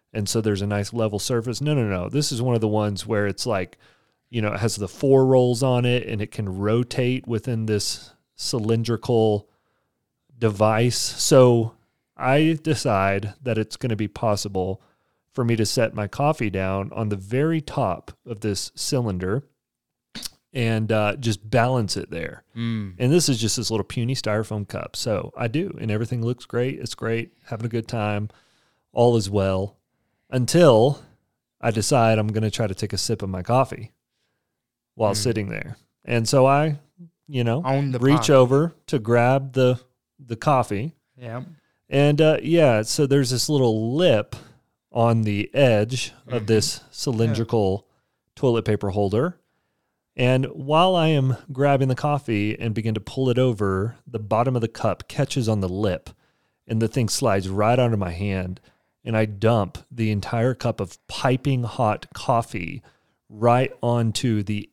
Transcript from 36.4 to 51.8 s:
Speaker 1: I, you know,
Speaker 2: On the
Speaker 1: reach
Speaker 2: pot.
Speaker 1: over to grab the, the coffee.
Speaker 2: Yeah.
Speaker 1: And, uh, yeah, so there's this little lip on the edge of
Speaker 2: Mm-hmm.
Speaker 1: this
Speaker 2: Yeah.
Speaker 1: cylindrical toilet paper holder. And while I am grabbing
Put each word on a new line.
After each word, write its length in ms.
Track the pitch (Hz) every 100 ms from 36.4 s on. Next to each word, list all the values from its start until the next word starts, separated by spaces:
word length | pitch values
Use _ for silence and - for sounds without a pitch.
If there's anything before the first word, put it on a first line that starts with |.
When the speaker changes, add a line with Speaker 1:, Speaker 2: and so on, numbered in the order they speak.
| 131
Speaker 1:
I, 320 | 143 156 147 - _ 170 _ -
you 160 | 135
know, 180 | 120 127
Speaker 2:
On 280 | 135 135 139
the 80 | 127
Speaker 1:
reach 180 | 131 131
Speaker 2:
pot. 80 | 113
Speaker 1:
over 420 | 135 123 135 170 - -
to 100 | 139
grab 560 | 110 120 120 135 135
the, 260 | 127 127 123 - _ _ _
the 160 | 127 113
coffee. 600 | 151 131 113 101 151 - _ _
Speaker 2:
Yeah. 280 | 120 120 - 160 _ _ _
Speaker 1:
And, 300 | 139 143 147
uh, 180 | 156 151
yeah, 400 | 156 170 147 107
so 240 | 110 - 139
there's 240 | 139 123
this 200 | 123 -
little 460 | 147 123 110 113 143
lip 400 | 180 110 - - - _ _ _ _
on 300 | 117 117 113
the 320 | 107 101 104
edge 580 | 139 131 104 110 127 - - -
of 60 | 120
Speaker 2:
Mm-hmm. 40 | 104
Speaker 1:
this 320 | 110 92 -
Speaker 2:
Yeah. 60 | -
Speaker 1:
cylindrical 1000 | - 139 113 113 107 113 117 95 98 - _ _ _ _ -
toilet 300 | 131 113 110
paper 240 | 104 101
holder. 480 | 104 101 107 170 - _ _ _ _ _ _ _ -
And 300 | 127 131 127
while 480 | 156 139 156 185 180
I 120 | 160
am 280 | 147 131 123 -
grabbing 360 | 131 143 139